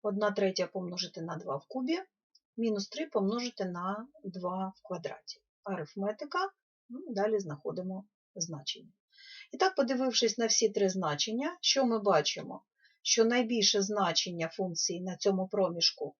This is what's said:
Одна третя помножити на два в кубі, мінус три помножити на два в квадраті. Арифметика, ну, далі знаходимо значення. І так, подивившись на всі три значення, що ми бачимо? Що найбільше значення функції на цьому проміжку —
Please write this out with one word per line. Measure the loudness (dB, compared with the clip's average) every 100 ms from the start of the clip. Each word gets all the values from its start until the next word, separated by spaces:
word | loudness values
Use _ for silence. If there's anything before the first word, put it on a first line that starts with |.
Одна | -2 2 2
третя | 4 2 2 -2
помножити | -2 -6 -6 -6 -6
на | -8 -6
два | -4 -6
в | _
кубі, | -4 -2 -2 -4 _ _ _ _ -4
мінус | 0 0 -4
три | -6 -2
помножити | 0 2 0 -4 -4
на | -4 -2 -4 -6 -10 -14
два | -12 -6 -4 -2 -4 -6
в |
квадраті. | -10 -8 -6 -10 -14 -18 _ _
Арифметика, | -8 -6 -6 -4 -4 -4 -4 -2 -2 _ _ _ _
ну, | -12 -6
далі | -2 2 0
знаходимо | -2 -6 -6 -6 -6 -8 -10 _ _
значення. | -8 -6 -6 -8 -10 -12 _ _ -20 -20 -20 -16
І | 0
так, | 2
подивившись | 4 2 2 2 4 2 2
на | 2
всі | 4 4
три | 4 2
значення, | 2 -2 -2 -2 -2 -4 -2
що | 2 4
ми | 4 2
бачимо? | 4 4 4 -4 -10 -14 _ _ _ _
Що | 0 4
найбільше | 6 4 2 4 4 4
значення | 2 2 2 2 -2 -4 -4
функції | -2 -4 -2 -4 -4
на | -6 0
цьому | 2 2 0
проміжку — | 0 0 2 0 0 -8 -8